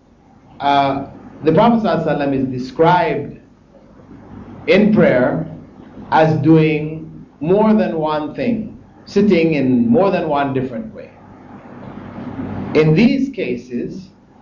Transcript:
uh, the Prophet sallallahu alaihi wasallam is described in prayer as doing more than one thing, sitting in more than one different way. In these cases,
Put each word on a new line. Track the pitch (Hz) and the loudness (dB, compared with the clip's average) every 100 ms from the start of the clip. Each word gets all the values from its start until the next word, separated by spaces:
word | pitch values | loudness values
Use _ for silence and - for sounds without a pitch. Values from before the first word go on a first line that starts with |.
| _ _ _ _ _ - | _ _ _ _ _ -6
uh, | 139 139 139 139 - - - - | 0 2 2 -2 -8 -16 -20 -4
the | 156 | 2
Prophet | 160 233 226 | 4 4 4
sallallahu | 190 160 156 | 0 -2 -2
alaihi | 143 | -2
wasallam | 139 | -2
is | 135 127 123 | -2 -2 -6
described | - - 165 180 160 139 - - - _ _ - - - - - - - - - - | -8 0 4 4 0 -4 -8 -14 -20 _ _ -20 -20 -20 -20 -20 -20 -20 -20 -8 0
in | 190 208 | 2 4
prayer | - 151 127 131 156 - - - - - - - | 4 4 4 0 -2 -8 -12 -20 -20 -20 -20 -2
as | 156 160 127 | 2 2 2
doing | 143 160 156 151 - - - - - _ | 4 4 4 0 -4 -10 -14 -18 -20 _
more | 156 202 214 | 0 2 4
than | 214 175 160 | 2 0 -2
one | 151 151 147 151 | -4 -4 -6 -4
thing, | 120 107 - - - - - | -4 -4 -6 -16 -20 -20 -4
sitting | - 202 170 165 151 | 0 2 4 2 0
in | 127 123 113 | 2 2 4
more | 147 190 | 4 2
than | 185 160 | 0 -2
one | 143 139 | -2 -2
different | 127 123 113 107 | -4 -6 -8 -12
way. | 95 - - - - - - - - - - - - - - - - - 151 | -16 -20 -20 -20 -20 -20 -20 -20 -20 -18 -18 -16 -14 -12 -10 -10 -8 -2 0
In | 156 | 2
these | 160 247 277 - | 4 4 2 -2
cases, | 190 135 120 - 120 151 190 - - _ _ | -4 -6 -6 -8 -8 -8 -10 -16 -20 _ _